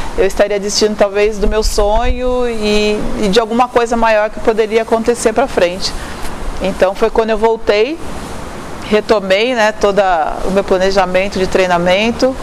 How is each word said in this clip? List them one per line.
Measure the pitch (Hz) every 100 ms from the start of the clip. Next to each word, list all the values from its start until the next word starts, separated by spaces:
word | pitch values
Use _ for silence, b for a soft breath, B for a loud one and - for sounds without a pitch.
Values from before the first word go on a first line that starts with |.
| B -
eu |
estaria | 190 - 202 202
desistindo | 202 - 214 -
talvez | 202 202 214 202
do | 214
meu | 214
sonho | 214 214 208 226 240 247 254 254 240
e, | 220 208 208 208 208 - -
e | 208
de | 226
alguma | 214 233 247
coisa | 240 233 233
maior | 226 214 214
que | -
poderia | 233 220 220 226
acontecer | 220 226 220 233 233
pra | 226 262
frente. | 220 175 185 - - B B B - - -
Então | 185 - 185
foi | 202 220
quando | - 226
eu | 214
voltei, | 226 226 - 208 247 330 - - - - - - - - -
retomei, | 214 208 214 190 190 247
né, | 240 214
todo | 214 202 196 190 165 147 - 190
o |
meu | 196
planejamento | 190 185 190 196 180 185 196 190
de | 185
treinamento, | 185 180 175 180 190 226 233 262 262